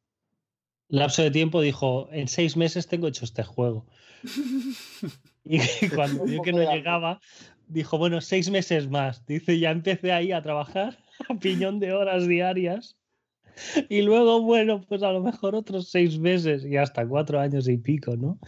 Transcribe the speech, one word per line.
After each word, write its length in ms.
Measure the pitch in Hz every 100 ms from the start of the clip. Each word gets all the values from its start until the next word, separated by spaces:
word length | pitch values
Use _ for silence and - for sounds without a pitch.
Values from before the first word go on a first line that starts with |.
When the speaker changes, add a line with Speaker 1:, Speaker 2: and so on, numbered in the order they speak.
| _ _ _ _ _ _ _ _ -
Speaker 1:
lapso 340 | 139 143 165
de 80 | 156
tiempo 300 | 151 160 165
dijo, 480 | 147 139 135 127 135
"En 160 | 156 127
seis 280 | - 165 151
meses 320 | 165 175 165
tengo 180 | 170 160
hecho 160 | 127
este 200 | 117 -
juego". 420 | 113 - 123 110 - _ _ -
Speaker 2:
<laughs> 960 | - 269 262 262 254 226 - - 175 - _ _ 151
Speaker 1:
Y 100 | 160
<laughs> 360 | 123 - 196
cuando 300 | 156 143 139
vio 180 | 131 160
que 80 | 175
no 80 | 175
Speaker 3:
Un 60 |
poco 60 | 160
de 40 | 151
Speaker 1:
llegaba, 440 | 156 170 165 190 _ - - _ -
dijo, 300 | 160 147 156
"Bueno, 220 | 170 170
seis 300 | - 190 180
meses 380 | 196 180 165 139
más". 360 | 143 135 120 -
Dice, 320 | 151 180 170
"Ya 100 | 165
empecé 420 | 165 180 180 180
ahí 200 | 175 180
a 100 | 170
trabajar". 560 | 151 147 143 190 214 - _ -
<laughs> 100 | -
a 60 | 220
piñón 420 | 190 180 190 208
de 120 | 190
horas 340 | 190 196 185 175
diarias. 720 | 175 180 185 175 208 - _ _ _ _ _ _ - - 302 -
Y 140 | 208
luego, 400 | 208 226 233 233
bueno, 400 | 226 233 220 208 185
pues 160 | 202
a 100 | 196
lo 100 | 185
mejor 320 | 196 214 196
otros 340 | 214 214 190 180
seis 280 | 180 175 156
meses 460 | 170 180 160 143
y 120 | 139 143
hasta 300 | 135 - 117
cuatro 320 | 139 147 147
años 280 | 139 139 127
y 100 | 123
pico, 380 | 127 151 123 117
¿no? 220 | 139 202